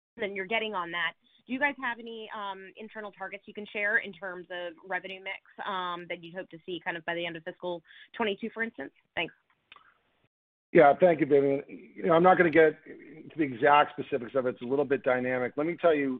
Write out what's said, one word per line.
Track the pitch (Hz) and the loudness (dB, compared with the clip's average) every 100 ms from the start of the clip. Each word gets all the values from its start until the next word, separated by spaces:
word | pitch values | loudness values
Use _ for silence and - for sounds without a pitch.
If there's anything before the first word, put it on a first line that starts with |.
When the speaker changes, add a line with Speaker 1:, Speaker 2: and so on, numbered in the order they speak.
| _ - | _ -8
Speaker 1:
than | 208 196 | -8 -6
you're | 185 | -4
getting | 226 220 | -4 -4
on | 202 170 | -4 -6
that. | 170 165 - _ _ - | -4 -4 -6 _ _ -10
Do | |
you | 262 | -4
guys | 285 262 | -2 -2
have | 254 233 | -6 -8
any, | 233 226 220 220 | -10 -14 -12 -10
um, | 202 190 190 - | -10 -10 -14 -18
internal | 214 220 208 | -16 -14 -14
targets | 185 190 196 - | -12 -12 -12 -16
you | |
can | 214 208 | -14 -10
share | 220 208 214 | -4 0 0
in | 202 | -2
terms | 165 196 180 170 | -10 -12 -12 -12
of | 180 175 160 185 | -10 -10 -12 -8
revenue | 180 190 190 | -8 -8 -12
mix, | 190 190 - - - | -12 -14 -16 -12 -8
um, | 190 180 175 175 | -6 -6 -8 -10
that | 175 | -12
you'd | 170 180 | -12 -14
hope | 180 | -14
to | 165 175 | -16 -12
see | 170 | -10
kind | - 170 | -8 -8
of | 165 | -6
by | 170 | -6
the | 170 | -6
end | 165 | -8
of | |
fiscal | 160 180 180 175 - - - - | -12 -10 -10 -10 -12 -20 -16 -4
twenty-two, | 226 196 226 | -4 -4 -8
for | - | -8
instance? | 226 - 269 - _ - | -8 -8 -14 -16 _ -8
Thanks. | 160 - _ _ _ - _ _ _ _ _ _ _ _ _ | -8 -10 _ _ _ -20 _ _ _ _ _ _ _ _ _
Speaker 2:
Yeah, | 175 143 139 | 8 8 8
thank | 180 156 | 4 4
you, | 147 | 4
Vivian. | 143 139 139 - | 4 4 0 -4
You | 98 - - 190 | -16 -18 -6 2
know, | |
I'm | 165 | 6
not | 185 185 | 8 6
gonna | 175 | 6
get | 151 156 151 - | 6 6 4 -10
to | - - - - 147 | -20 -20 -20 -14 -4
the | |
exact | 147 117 143 147 147 | -4 2 6 6 4
specifics | - 131 139 117 | 0 -6 -6 -2
of | 135 127 | -2 -2
it. | 120 | -4
It's | |
a | 120 | -4
little | 139 135 | -2 0
bit | 135 | 0
dynamic. | 135 127 123 127 123 123 | 0 0 0 -2 -2 -2
Let | 156 | -4
me | 170 | 0
tell | 170 | 2
you, | 151 139 127 | 2 0 -4